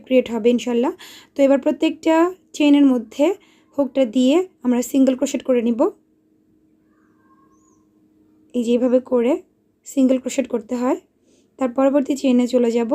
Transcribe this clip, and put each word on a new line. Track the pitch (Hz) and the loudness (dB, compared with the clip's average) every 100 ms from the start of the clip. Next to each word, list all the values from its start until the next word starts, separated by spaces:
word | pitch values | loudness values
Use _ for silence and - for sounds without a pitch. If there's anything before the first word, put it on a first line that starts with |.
ক্রিয়েট | - 254 247 | 2 0 0
হবে | 233 226 | 0 0
ইনশাল্লাহ। | 240 240 240 269 359 - - - | 0 0 -2 -2 -4 -12 -20 -10
তো | - | 0
এবার | 269 277 | 2 2
প্রত্যেকটা | 302 - 320 311 320 320 349 370 _ | 0 -2 -2 -2 0 2 2 -2 _
চেনের | - 294 285 277 | -2 2 4 4
মধ্যে | 247 214 - 302 403 _ _ _ - | 2 -4 -2 -2 -2 _ _ _ -6
হুকটা | 277 - 254 | -4 -2 -2
দিয়ে | 254 254 320 370 _ | 0 2 2 -2 _
আমরা | 247 240 | -2 -2
সিঙ্গেল | 240 277 262 254 | 0 0 2 0
ক্রোশেট | 277 254 - | -2 -4 -2
করে | 247 | -2
নিব। | 233 226 359 - _ _ _ _ _ _ _ _ _ _ _ _ _ _ _ _ _ _ _ _ _ _ _ _ _ | 0 0 -2 -4 _ _ _ _ _ _ _ _ _ _ _ _ _ _ _ _ _ _ _ _ _ _ _ _ _
এই | 247 | -4
যে | 233 | 0
এইভাবে | 240 247 254 | 0 2 0
করে | 247 247 233 349 - _ _ _ - | 0 -2 0 -2 -6 _ _ _ -8
সিঙ্গেল | 277 254 262 | 0 0 0
ক্রোশেট | 254 - - | -4 -6 -4
করতে | 240 - 247 | -6 -8 -6
হয়। | 247 370 - _ _ _ _ - | -4 -4 -8 _ _ _ _ -8
তার | 254 | -6
পরবর্তী | 240 269 285 269 | 0 0 2 -2
চেনে | 269 269 247 247 | -2 0 0 2
চলে | 247 240 | 0 0
যাব, | 233 226 | 0 0